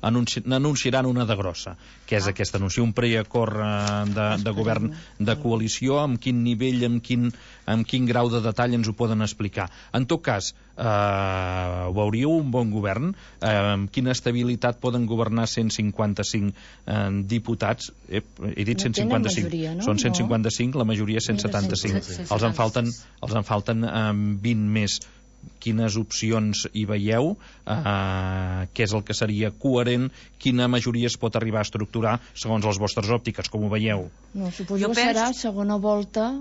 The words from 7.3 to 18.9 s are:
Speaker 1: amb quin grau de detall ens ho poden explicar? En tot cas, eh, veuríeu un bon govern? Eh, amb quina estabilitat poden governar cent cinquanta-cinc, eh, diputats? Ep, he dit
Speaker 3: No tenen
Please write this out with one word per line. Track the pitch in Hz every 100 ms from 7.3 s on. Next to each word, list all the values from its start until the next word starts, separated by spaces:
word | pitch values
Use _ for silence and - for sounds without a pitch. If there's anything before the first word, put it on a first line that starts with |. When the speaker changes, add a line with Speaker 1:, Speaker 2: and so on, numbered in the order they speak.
| 120 - - -
Speaker 1:
amb | 113 110
quin | 127 123
grau | 120 120
de | 117
detall | 113 104 123
ens | 120 110
ho |
poden | 107 120 110
explicar? | 107 - 104 107 90 - -
En | 117 127
tot | 170
cas, | - 104 - - - -
eh, | 113 104 101 98 98 92 92 92 90 90 90
veuríeu | 95 104 113 139
un | 165 147
bon | 123 117
govern? | 107 101 98 156 196 - -
Eh, | 110 104 101
amb | 98 98
quina | - 127
estabilitat | 127 - 120 120 120 123 117
poden | 127 123 117
governar | 113 110 113 113
cent | - 113
cinquanta-cinc, | - 107 101 107 98 101 110 101 - - - -
eh, | 107 101 98 98
diputats? | 117 110 117 104 120 - - -
Ep, | 90 - - 107 -
he |
dit | 101 120
Speaker 3:
No |
tenen | 127